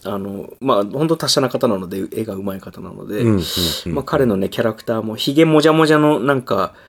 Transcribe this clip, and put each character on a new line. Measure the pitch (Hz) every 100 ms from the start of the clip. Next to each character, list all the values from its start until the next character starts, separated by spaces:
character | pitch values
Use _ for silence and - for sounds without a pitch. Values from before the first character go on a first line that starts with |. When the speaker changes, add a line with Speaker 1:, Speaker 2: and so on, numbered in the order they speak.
Speaker 1:
あ | 95 101
の、 | 98 98 - -
ま | 135 104
あ、 |
本 | 104 135 160
当 | 165
達 | 139
者 | 147
な | 123
方 | 123 127
な | 95
の | 90
で、 | 98 -
絵 | 110
が | 110
上 | 98 98
手 | 95
い |
方 | - -
な | 92
の | 50 -
で、 | 104
Speaker 2:
う |
ん、 | 113
う |
ん、 | 98
う |
ん、 | 80 92 82 - 87
う |
ん。 |
Speaker 1:
ま | 135
あ、 |
彼 | - 156 123
の | 95
ね、 | 95
キ | -
ャ |
ラ | 113
ク | 107
タ | - 113
ー |
も、 | 110 110
ひ | 147
げ | 139
も | 160 156
じ | 156
ゃ |
も | 160 156
じ |
ゃ | 151
の、 | 151 151
な | 131
ん | 135
か、 | 123 101 90 -